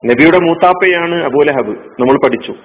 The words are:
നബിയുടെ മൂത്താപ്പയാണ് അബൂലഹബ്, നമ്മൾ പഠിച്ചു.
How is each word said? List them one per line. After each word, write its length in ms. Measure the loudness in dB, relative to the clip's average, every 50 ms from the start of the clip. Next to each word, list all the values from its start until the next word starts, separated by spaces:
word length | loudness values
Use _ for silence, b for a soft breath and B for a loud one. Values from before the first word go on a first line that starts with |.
| 0
നബിയുടെ 340 | 0 2 4 4 4 4 4
മൂത്താപ്പയാണ് 840 | 2 0 0 2 2 2 2 2 0 0 0 0 -2 -4 -4 -4 -4
അബൂലഹബ്, 480 | -2 0 0 0 2 0 -2 -4 -4
നമ്മൾ 460 | -8 -12 -14 -20 -6 -4 0 0 2 2 2
പഠിച്ചു. 260 | 0 -2 -2 -8 -12 -16 -16 -18